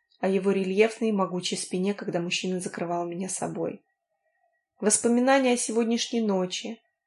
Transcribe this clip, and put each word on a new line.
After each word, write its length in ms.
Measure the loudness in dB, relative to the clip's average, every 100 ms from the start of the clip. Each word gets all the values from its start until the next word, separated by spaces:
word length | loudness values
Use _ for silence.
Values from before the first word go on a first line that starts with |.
| _ _
о 80 | 0
его 240 | 2 2
рельефной 560 | 2 2 4 2 2 0
и 40 |
могучей 440 | 0 0 -2 -4 -6
спине, 380 | -4 -2 0
когда 260 | -2 -4 -4
мужчина 400 | -2 -2 -2 -4
закрывал 460 | -4 -6 -2 -2 -4
меня 220 | -6 -6
собой. 560 | -6 -6 -4 -4 -6 _ _ _ _ _ _ _ _ _ _
Воспоминания 760 | 0 2 2 4 4 4 4
о 20 | 2
сегодняшней 640 | 0 0 2 0 0 0
ночи 600 | 0 0 0 -6 -10 -12 _ _